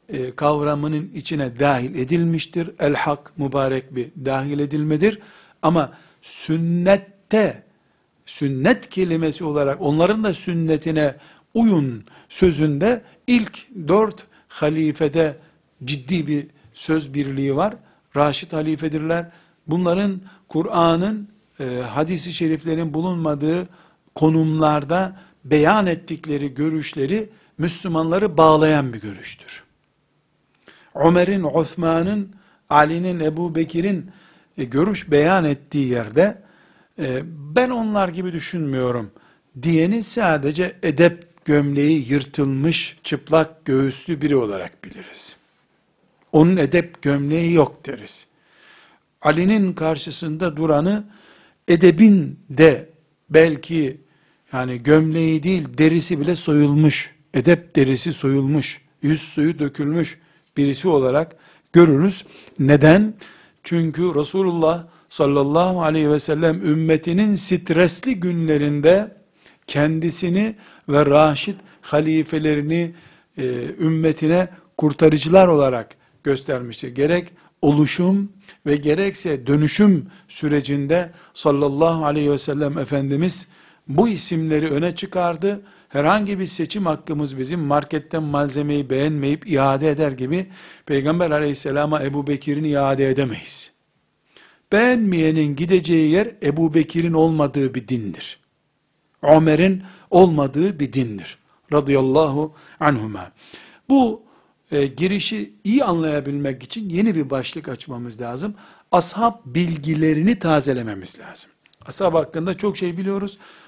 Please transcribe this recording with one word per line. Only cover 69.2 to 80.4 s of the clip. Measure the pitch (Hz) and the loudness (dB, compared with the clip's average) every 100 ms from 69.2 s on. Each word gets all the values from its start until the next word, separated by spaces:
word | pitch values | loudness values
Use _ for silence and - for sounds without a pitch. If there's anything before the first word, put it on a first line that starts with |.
| _ _ _ _ - | _ _ _ _ -6
kendisini | 143 151 160 165 165 180 185 220 214 - - - | 0 0 0 -2 -2 -2 -2 -2 -6 -20 -18 0
ve | 143 143 | 2 6
Raşid | 147 156 139 - 196 - _ | 6 4 2 -6 -10 -14 _
halifelerini, | - 151 156 160 156 156 156 147 147 170 170 170 - _ _ - | -2 -2 0 0 -2 -2 -2 -2 -2 -2 -4 -10 -20 _ _ -8
e, | 127 123 120 - | -6 -6 -8 -4
ümmetine | 160 160 160 151 156 175 180 - _ - | -2 2 0 0 0 0 0 -8 _ -2
kurtarıcılar | 151 143 160 151 156 190 180 | -2 4 4 4 6 6 8
olarak | 151 135 123 107 - _ _ | 6 2 0 -8 -18 _ _
göstermiştir. | 143 131 143 131 120 110 123 123 | -4 -4 -2 -6 -6 -12 -10 -2
Gerek | 151 175 175 _ _ - | 0 0 -4 _ _ -2
oluşum | 147 147 147 - 180 202 196 - _ - 147 | 2 4 2 2 2 2 -2 -10 _ -10 -2
ve | 147 | 0
gerekse | 147 160 196 190 175 135 123 | 0 0 -2 -4 -6 -6 0
dönüşüm | 147 151 - 208 170 - - _ | 0 2 4 4 4 0 -20 _
sürecinde | - | -8